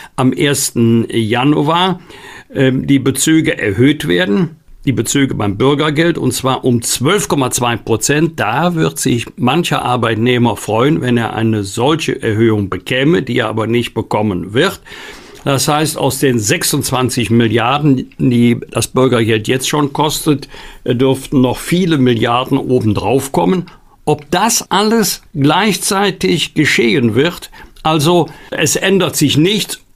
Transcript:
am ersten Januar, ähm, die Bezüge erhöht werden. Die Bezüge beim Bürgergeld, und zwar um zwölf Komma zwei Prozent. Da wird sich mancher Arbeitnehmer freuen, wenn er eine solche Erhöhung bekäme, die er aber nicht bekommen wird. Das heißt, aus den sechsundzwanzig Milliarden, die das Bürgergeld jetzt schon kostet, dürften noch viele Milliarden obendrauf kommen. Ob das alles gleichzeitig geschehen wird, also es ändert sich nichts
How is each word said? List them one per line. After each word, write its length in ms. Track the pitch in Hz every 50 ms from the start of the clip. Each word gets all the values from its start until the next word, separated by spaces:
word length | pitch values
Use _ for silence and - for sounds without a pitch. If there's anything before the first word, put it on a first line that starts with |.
| - - -
am 180 | - 131 127 127
ersten 760 | - - 143 143 139 - - - 117 113 113 117 117 110 -
Januar, 880 | - 117 113 104 113 120 131 147 151 156 147 147 165 175 185 190 180 180 - - - - - - - - - - -
ähm, 320 | - 135 131 127 135 127
die 140 | 143 139 135
Bezüge 580 | 120 139 - - - 160 160 160 156 160 - -
erhöht 480 | - 104 95 90 123 143 151 151 -
werden. 440 | 156 180 175 180 190 202 202 175 147 - - _ - - - -
Die 60 | 143 120
Bezüge 420 | 110 113 - - 143 139 135 -
beim 240 | - 107 101 95 107
Bürgergeld, 580 | 127 135 147 139 151 160 147 143 165 175 165
und 160 | - - 131 113
zwar 320 | - - 131 131 - -
um 160 | 131 120 113
zwölf 480 | 113 - - - 120 151 196 208 - -
Komma 220 | 160 143 131 123
zwei 260 | - - 123 120 117
Prozent. 640 | 110 - - 113 104 - - 143 151 165 160 160 -
Da 340 | 110 101 113 135 165 180 175
wird 240 | 160 160 160 160 -
sich 280 | - 135 127 117 110 - -
mancher 460 | - 120 123 139 170 170 - 147 135 135
Arbeitnehmer 720 | 123 123 120 117 113 113 107 113 123 123 120 120 117 101
freuen, 460 | - - - 107 110 127 143 165 - 123
wenn 160 | 123 120 120
er 160 | 113 107 -
eine 300 | 107 113 113 110 107 98
solche 580 | 95 - 113 117 143 160 156 - - - - -
Erhöhung 480 | 113 104 107 117 113 107 104 101 95
bekäme, 500 | 98 92 - - 127 127 139 151 175 190
die 160 | 143 123 120
er 120 | 123 113 110
aber 180 | 110 113 107
nicht 260 | 110 117 120 117 - -
bekommen 600 | 113 104 - - 107 107 107 95 87 82 90 101
wird. 260 | 127 170 190 - - - - - - - - - - - - - - -
Das 240 | 143 139 131 - 156
heißt, 300 | 147 151 156 147 - -
aus 200 | 143 131 127 -
den 200 | 151 135 123 117
sechsundzwanzig 920 | 104 98 165 175 - - - 143 113 - 131 123 131 117 - 131 113 101
Milliarden, 800 | 113 117 117 113 107 117 110 120 135 147 147 151 135 - - - - -
die 400 | 151 131 120 117 120 120 117 110 - -
das 180 | - 120 113 -
Bürgergeld 600 | - 127 131 131 120 117 117 104 113 110 107 113
jetzt 200 | 123 131 - -
schon 240 | - 147 143 139 143
kostet, 560 | - 147 156 143 - - 156 147 139 - - - - - - - - -
dürften 580 | - 127 117 135 135 135 135 - - - 131 127
noch 160 | 123 - -
viele 400 | - - 170 180 196 170 160 143
Milliarden 580 | 127 127 120 113 113 117 117 123 131 - 139
obendrauf 760 | 131 - 123 127 123 110 110 101 - - 98 123 139 135 - -
kommen. 340 | 180 175 180 185 180 175 - - - - - - _ -
Ob 240 | - 151 147 - -
das 400 | 175 180 202 233 233 - - -
alles 500 | 170 185 214 214 226 233 202 - - - - - -
gleichzeitig 1200 | 143 135 147 156 180 208 220 190 - - - 208 190 202 196 - - - 185 175 151 - - -
geschehen 600 | 156 151 - - - - 226 196 147 120 113 104
wird, 360 | 120 143 175 170 - - - - - - - - - -
also 460 | 156 160 160 139 165 175 175 151 - - - - -
es 260 | - - 160 139 -
ändert 400 | - - 196 202 190 170 147 -
sich 200 | - 170 127 -
nichts 440 | 139 156 185 220 196 - - - - - _ _